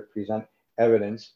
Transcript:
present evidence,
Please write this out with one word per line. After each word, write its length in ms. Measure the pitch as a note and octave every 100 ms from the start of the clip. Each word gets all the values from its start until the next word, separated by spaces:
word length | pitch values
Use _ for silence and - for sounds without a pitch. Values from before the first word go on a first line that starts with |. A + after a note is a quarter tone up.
| -
present 340 | G#2+ G2+ A2 - _ _ -
evidence, 560 | A#2 A2 G#2 A2+ -